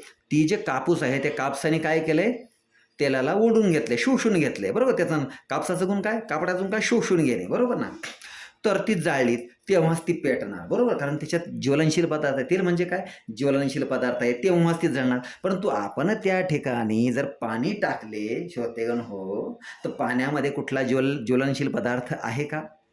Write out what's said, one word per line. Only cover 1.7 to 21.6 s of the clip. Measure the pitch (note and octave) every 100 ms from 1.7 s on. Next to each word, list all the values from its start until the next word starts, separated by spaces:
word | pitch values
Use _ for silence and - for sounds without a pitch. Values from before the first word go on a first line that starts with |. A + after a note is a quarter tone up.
| D#3+
काय | D#3 D#3+
केलंय, | D#3+ D#3 G#3 B3+ - _ _ _ _ -
तेलाला | C#3 C3 C3+
ओढून | G3 A3+ A3 G3+
घेतलंय, | D#3+ - A#2+
शोषून | C4 C4+ A3+
घेतलंय, | F#3 C#3 - G2
बरोबर? | G3+ C4 -
त्याचा | E3 D#3 C3 - -
कापसाचा | C#3+ - E3
गुण | F#3 G3+
काय? | G3+ A3+ A3
कापडाचा | D3+ F3 F3+
गुण | F#3+
काय? | G#3+
शोषून | - A#3 - F3+
घेणे, | C#3 A2 F2+
बरोबर | F3+ B3 G3
ना? | G2+ - - - - - - _
तर | G#3+ F#3+ -
ती |
जाळलीत, | G3 E3 C#3 B2 A#2 - _ -
तेव्हाच | F#3+ D#3+ E3 -
ती |
पेटणार, | E3 C#3 B2 G#2 F2+ E2+
बरोबर? | G3 A#3+ F#3+
कारण | C#3+ D3
त्याच्यात | D#3 E3+ F3 B2
ज्वलनशील | A#2+ C#3+ D#3+ E3 E3
पदार्थ | D3+ D3 C3
आहे. |
तेल | B2+ F#3
म्हणजे | F3 F3
काय? | F3 F3+ - - - A2
ज्वलनशील | C#3 C3+ C3+ C3
पदार्थ | C3+ B2+ B2 A#2
आहे, | B2
तेव्हाच | B2 F#3+ F3 E3+ E3
ती | E3
जळणार. | C#3 B2+ B2+ B2+ -
परंतु | F#3+ F#3+ G3
आपण | - G2+ - D#3+ G#3+
त्या | F#3+ F#3
ठिकाणी | F3+ D3 C3+ B2 A2 A2 B2
जर | A#2 - -
पाणी | A#2 A2+ D#3
टाकले, | G#3 D#3+ - A2 G#2+ G#2+ C#3 F3
श्रोतेगण | B2+ A#2 A#2 A#2 A#2+
हो, | G#2+ G2+ F#2+ G#2 - - - -
तर | -
पाण्यामध्ये | - B2 B2+ C3+ D3 C#3
कुठला | C#3+ - C3+
ज्वल-, | B2 C3 C3+ C#3 A2+
ज्वलनशील | B2+ C3+ C#3